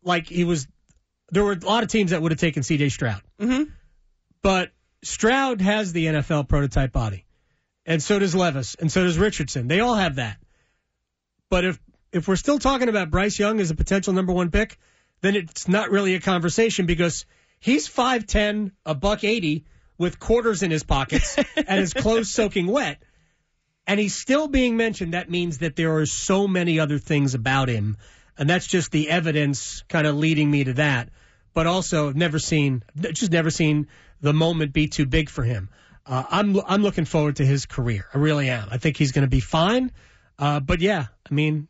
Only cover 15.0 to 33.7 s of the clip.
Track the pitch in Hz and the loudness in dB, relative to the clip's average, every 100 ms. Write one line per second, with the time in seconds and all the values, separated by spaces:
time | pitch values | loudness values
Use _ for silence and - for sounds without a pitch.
15 | _ _ 190 202 170 - - 196 214 202 | _ _ 0 0 -2 -8 0 0 2 2
16 | 196 185 190 180 170 - 226 - 180 170 | 2 0 0 0 0 2 2 2 0 2
17 | 175 - - _ _ _ - 285 - - | 0 -2 -12 _ _ _ 0 0 0 0
18 | 247 247 214 214 208 208 202 - - 151 | 2 0 0 0 2 0 -4 -8 -6 -2
19 | 196 208 208 226 165 151 - _ _ _ | 0 0 0 0 0 -4 -6 _ _ _
20 | 175 - - 226 233 196 185 156 - 143 | -4 -4 0 2 2 0 0 -2 0 0
21 | 135 254 - - - - 302 196 190 254 | 0 0 0 0 -2 -2 0 0 0 0
22 | 214 226 214 - 214 196 175 254 202 143 | 0 0 0 0 0 0 0 0 -2 -8
23 | _ _ _ _ _ _ _ _ - 202 | _ _ _ _ _ _ _ _ -2 0
24 | 208 190 - 269 311 277 254 226 226 214 | 0 -4 0 0 2 2 2 2 -2 -2
25 | 180 175 180 175 175 139 165 143 165 156 | -6 -6 -4 -4 -4 -4 -6 -2 0 0
26 | 151 - - 190 202 185 175 160 156 147 | 0 -2 0 2 2 0 0 0 0 -2
27 | - 147 139 127 113 135 127 113 104 104 | 0 0 0 0 0 0 0 -2 -4 -6
28 | - - _ _ 143 180 - 185 151 156 | -12 -20 _ _ 0 0 0 -2 0 -2
29 | 151 170 165 151 143 139 - - - 170 | 0 0 0 0 0 -2 -8 -14 -4 0
30 | 151 147 160 156 147 147 135 127 151 131 | 0 2 2 2 2 2 0 0 0 0
31 | 120 - _ _ _ - 165 185 - 165 | -4 -14 _ _ _ -2 0 0 0 -2
32 | 147 139 170 151 - 160 143 131 - 143 | 0 0 0 0 -2 0 2 0 -6 -8
33 | 180 160 220 165 160 - 160 | -6 -2 0 2 0 0 2